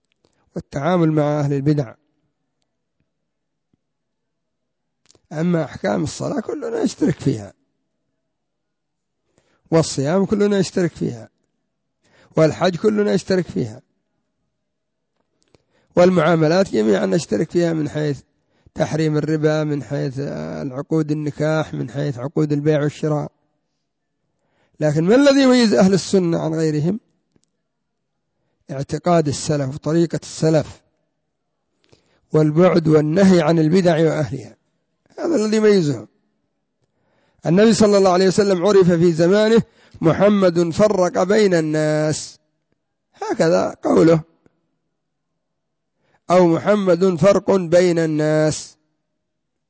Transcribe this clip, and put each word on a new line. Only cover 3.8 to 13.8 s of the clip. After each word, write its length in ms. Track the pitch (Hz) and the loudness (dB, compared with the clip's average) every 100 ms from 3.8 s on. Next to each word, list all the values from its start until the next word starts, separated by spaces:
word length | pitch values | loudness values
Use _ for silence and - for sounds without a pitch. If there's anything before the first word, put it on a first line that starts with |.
| _ _ _ _ _ _ _ _ _ _ _ _ _ _ - | _ _ _ _ _ _ _ _ _ _ _ _ _ _ -16
أما 320 | 156 175 170 | -6 -4 -2
أحكام 380 | 151 - - 208 | -4 -8 -6 -4
الصلاة 380 | 151 - 135 302 | -6 -8 -8 -8
كلنا 420 | - 302 233 226 | -8 -10 -8 -4
يشترك 380 | 247 - 269 - | -4 -2 -4 -2
فيها، 320 | 143 120 98 - _ _ _ _ _ _ _ _ _ _ _ _ _ _ _ _ _ _ _ _ - | -4 -4 -8 -20 _ _ _ _ _ _ _ _ _ _ _ _ _ _ _ _ _ _ _ _ -2
والصيام 540 | 165 160 - 135 185 | 0 0 -2 -2 0
كلنا 340 | 196 202 202 202 | 0 0 0 0
يشترك 320 | 180 - 175 | -2 -2 -4
فيها، 380 | - 160 117 110 _ _ _ _ _ _ _ _ _ _ - | -4 -8 -8 -16 _ _ _ _ _ _ _ _ _ _ 0
والحج 400 | 156 - 175 170 | 0 2 -2 0
كلنا 360 | 214 208 208 | -2 0 0
يشترك 340 | 196 - 185 165 | -2 -2 -4 -4
فيها، 360 | 185 117 113 | -6 -8 -10